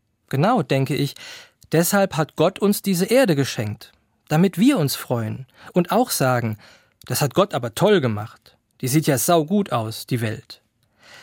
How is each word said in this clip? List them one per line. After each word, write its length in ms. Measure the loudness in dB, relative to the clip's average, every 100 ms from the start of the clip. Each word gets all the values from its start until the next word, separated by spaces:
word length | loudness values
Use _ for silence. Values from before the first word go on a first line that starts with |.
| _ _ _
Genau, 340 | 0 2 0
denke 340 | 0 0 0 -2
ich, 180 | -4 -6 -18 -20 -20 _ _
deshalb 460 | 0 2 2 0 0
hat 180 | -4
Gott 240 | 0 0 2
uns 240 | 0 0
diese 220 | -2 -2
Erde 320 | 2 2 2 2
geschenkt, 560 | 0 -4 -8 -10 -16 _ _ _ _
damit 320 | 2 2 4
wir 180 | 2 2
uns 200 | 0 -4
freuen 500 | -4 -4 -4 -8 -14 _ -4
und 200 | -2 0
auch 180 | 0 0
sagen, 480 | 0 0 0 -2 -6 -12 _ _ _
„Das 180 | -8 -2
hat 100 | 0
Gott 220 | 2 0
aber 220 | -2 -6 0
toll 240 | 2 4
gemacht. 560 | 2 -4 -8 -16 -20 _ _ _
Die 80 | -2
sieht 180 | 0 2
ja 120 | 0
saugut 520 | 2 2 2 -2 -2
aus, 340 | -4 -4 -10
die 160 | -6 -4
Welt.“ 420 | -4 -8 -14 -20 _ _ _ _ _ -20